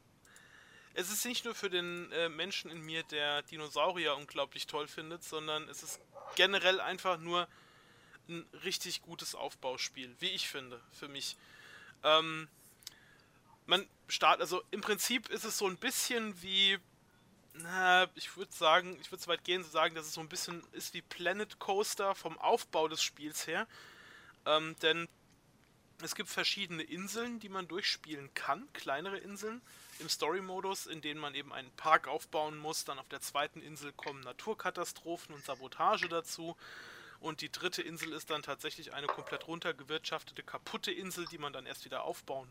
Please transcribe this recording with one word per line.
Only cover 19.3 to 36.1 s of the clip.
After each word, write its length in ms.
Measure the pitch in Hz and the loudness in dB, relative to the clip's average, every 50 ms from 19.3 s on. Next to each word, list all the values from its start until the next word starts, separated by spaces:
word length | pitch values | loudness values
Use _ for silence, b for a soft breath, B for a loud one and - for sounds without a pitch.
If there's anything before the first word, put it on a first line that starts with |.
| 170 160 - | 0 0 2
gehen, 200 | 175 175 185 180 | 0 0 0 0
zu 60 | 160 | 0
sagen, 260 | 156 165 156 170 165 | 2 4 4 4 2
dass 100 | 165 156 | -2 -8
es 80 | 156 156 | -8 -6
so 80 | 170 | -8
ein 80 | 160 156 | -8 -6
bisschen 320 | 170 180 - - 175 170 165 - - | -6 -6 -4 -4 -6 -8 -10 -12 -12
ist 200 | - - - - | -10 -10 -8 -8
wie 80 | 180 | -10
Planet 560 | - - - - 175 170 185 202 214 208 - - | -10 -10 -10 -2 0 0 2 2 -2 -6 -6 -8
Coaster 580 | - - 196 196 214 - - - 202 196 190 | -2 0 2 2 2 0 2 2 2 2 2
vom 220 | - - 165 160 - | 2 -2 -6 -6 0
Aufbau 500 | - 165 214 233 - - - 170 156 156 | 4 4 4 4 2 0 2 2 4 4
des 140 | 156 156 | 2 0
Spiels 460 | - - - - 147 151 151 - - - | 0 -2 -2 -6 -10 -8 -6 -4 -4 -2
her. 200 | 160 185 220 - B B B B B B B B B B B B B B _ | 0 -2 -2 -4 B B B B B B B B B B B B B B _
Ähm, 300 | - 151 156 156 160 160 - | 4 4 4 4 2 -6 2
denn 260 | - 160 160 170 170 - - - _ _ - _ _ _ _ - - _ _ _ _ _ - _ - | 4 4 6 6 2 -4 -8 -18 _ _ -20 _ _ _ _ -20 -20 _ _ _ _ _ -18 _ -8
es 100 | 156 - | -8 -4
gibt 160 | - 208 - | -4 -4 -4
verschiedene 540 | - - 175 - - - 202 175 175 160 156 | -2 0 0 0 0 0 -4 -4 -4 -6 -6
Inseln, 560 | - 147 175 190 202 202 226 233 240 240 226 | -6 -6 -6 -6 -4 -4 -4 -4 -4 -6 -8
die 100 | 214 202 | -10 -6
man 180 | 190 190 185 160 | -6 -6 -6 -4
durchspielen 640 | 160 185 202 - - - - 156 156 143 139 135 - | -4 -2 0 0 0 0 -4 -10 -10 -10 -10 -8 -6
kann, 320 | - - - 143 175 262 - - | -4 0 0 0 -2 -2 -10 -12
kleinere 440 | - - 156 139 143 165 196 196 196 | -10 -2 -2 -2 -2 -2 -4 -6 -6
Inseln, 440 | - 196 202 196 208 214 226 247 B B B B B B B B | -8 -8 -10 -8 -6 -8 -8 -8 B B B B B B B B
im 80 | 147 160 | -4 -4
Story-Modus, 760 | - - 160 151 165 190 190 185 185 185 185 190 196 190 - | -2 0 2 2 2 2 0 -2 -6 -4 -2 -2 -2 -2 -4
in 160 | 175 160 160 | -6 -8 -6
denen 180 | 143 151 147 156 | -4 -6 -4 -4
man 140 | 151 143 135 | -6 -4 -4
eben 180 | 139 139 139 | -4 -6 -6
einen 200 | 131 131 131 127 | -8 -10 -10 -10
Park 360 | - - - 156 156 165 - - | -14 -4 6 8 8 8 8 4
aufbauen 500 | 139 160 - - - 160 151 151 156 151 | -2 -2 -4 -2 0 0 0 0 -2 -4
muss. 280 | 151 151 156 - - | -4 -4 -4 -4 -4
Dann 140 | - 143 131 | -4 -6 -8
auf 80 | 135 - | -8 -10
der 140 | 147 135 | -10 -8
zweiten 420 | - - - 143 143 156 - 160 143 | -8 -2 2 2 2 2 -2 -8 -14
Insel 280 | 143 156 147 143 147 135 | -12 -14 -10 -10 -12 -10
kommen 280 | - - 156 139 135 | -8 -8 -8 -8 -6
Naturkatastrophen 1120 | 135 127 123 - - 214 220 - - 185 180 - 175 - - - - 160 170 170 - - 160 | -10 -12 -12 -10 -4 -4 -4 -2 -2 -2 -2 -2 -4 -6 -6 -10 -8 -8 -8 -8 -8 -14 -16
und 100 | 143 139 | -14 -8
Sabotage 640 | - 139 131 135 127 - - 160 180 214 190 180 | -8 -8 -8 -8 -12 -2 4 4 6 6 4 2
dazu. 480 | 170 | 0